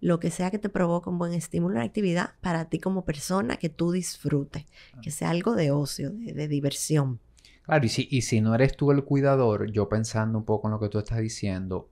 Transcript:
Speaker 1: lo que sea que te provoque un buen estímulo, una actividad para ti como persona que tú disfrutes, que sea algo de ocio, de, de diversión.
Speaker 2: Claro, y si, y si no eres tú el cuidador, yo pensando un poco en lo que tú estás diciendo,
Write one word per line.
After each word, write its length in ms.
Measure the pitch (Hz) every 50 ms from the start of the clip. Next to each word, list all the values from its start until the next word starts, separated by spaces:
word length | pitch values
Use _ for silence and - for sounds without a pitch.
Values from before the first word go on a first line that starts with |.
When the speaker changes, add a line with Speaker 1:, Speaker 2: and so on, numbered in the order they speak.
Speaker 1:
lo 200 | - 175 170 165
que 100 | 170 175
sea 220 | - - 180 185 202
que 80 | 208
te 80 | - 202
provoque 420 | - - 180 170 170 175 170 185
un 80 | 175 175
buen 140 | 175 170 175
estímulo, 400 | 175 - - - 170 170 180 202
una 100 | 233 233
actividad 500 | 214 - 220 202 180 170 175 - - - _
para 260 | - 185 170 160 160
ti 120 | - - 160
como 260 | - 190 190 185 175
persona 520 | - 147 147 - - 185 190 214 247 -
que 120 | - - 156
tú 220 | - - 170 175
disfrutes, 760 | 175 185 170 - - - - 143 147 143 143 - - 151 - - - - - - - 127 110
que 80 | 156
sea 200 | 143 - 165 165
algo 260 | 165 175 - 220 233
de 160 | 196 160 143 139
ocio, 400 | 147 147 139 - - 143 139 202
de, 200 | 220 233 202 -
de 140 | 143 151
diversión. 720 | 151 147 143 143 139 - - - - 156 151 139 131 123 - - _ _ _ - - - _ _
Speaker 2:
Claro, 200 | - 156 151 123
y 40 | 110
si, 180 | - - 127 -
y 140 | 143 127 -
si 180 | - 120 110
no 140 | 107 113 117
eres 220 | 117 131 135 -
tú 160 | - 147 143 139
el 100 | 143 -
cuidador, 680 | - 143 139 139 139 139 135 123 113 104 101 104 104 107
yo 160 | 107 101 98
pensando 500 | 104 110 110 - - 110 110 113 110 110
un 60 | 110
poco 240 | - 110 104 - 107
en 40 | 107
lo 80 | 107
que 80 | 107 101
tú 100 | 104 107
estás 180 | 104 - 117 113
diciendo, 680 | 113 110 - - - 101 95 92 95 92 92 90 - -